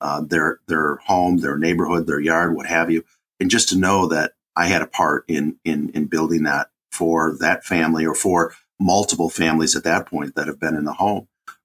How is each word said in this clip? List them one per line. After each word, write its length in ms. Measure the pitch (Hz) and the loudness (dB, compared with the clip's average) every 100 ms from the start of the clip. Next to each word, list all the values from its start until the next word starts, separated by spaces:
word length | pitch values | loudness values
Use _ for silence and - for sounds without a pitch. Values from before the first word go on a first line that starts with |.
uh, 200 | 73 73 | -6 -4
their, 380 | 76 85 78 85 - | -2 0 0 -2 -4
their 300 | 80 76 71 | -2 0 -2
home, 400 | - 92 90 87 | 0 2 2 2
their 200 | 69 71 | 0 0
neighborhood, 480 | 82 87 80 85 80 | 0 0 0 0 0
their 140 | 73 | -2
yard, 360 | 78 82 85 80 | 0 0 0 -2
what 120 | - | -2
have 240 | 82 82 | 0 2
you, 120 | 82 - _ _ - | 0 -2 _ _ -6
and 100 | 92 | 0
just 200 | 113 - | 0 2
to 80 | 92 | 2
know 300 | 92 98 87 | 2 2 2
that 260 | 80 - - _ - | 0 -2 -6 _ -2
I 120 | 85 | 0
had 140 | 87 | 0
a 60 | 76 | 0
part 380 | - 80 73 - | -2 0 0 -2
in, 300 | 78 76 - | -2 -2 -4
in, 260 | 82 73 76 | -4 -2 -2
in 160 | 78 73 | -4 -2
building 380 | 80 80 82 | 0 0 2
that 260 | 78 69 76 _ _ | 0 0 -4 _ _
for 460 | - 82 82 80 73 | -4 0 2 0 0
that 240 | 80 92 | 0 -2
family 420 | - 87 80 80 80 | -2 0 2 2 0
or 80 | |
for 400 | 78 98 90 82 - _ - | 0 2 2 0 -4 _ -2
multiple 500 | 95 98 101 - 82 | 2 2 2 0 -2
families 460 | - 82 80 78 73 | 0 2 2 2 0
at 80 | 82 | 0
that 200 | 87 - | 0 -2
point 300 | 78 71 76 | -6 -6 -6
that 120 | 73 | -6
have 120 | 71 | -4
been 160 | 80 78 | -4 -4
in 100 | 76 | -4
the 80 | |
home. 340 | 69 101 98 - _ - - | -2 -2 -2 -6 _ -20 -20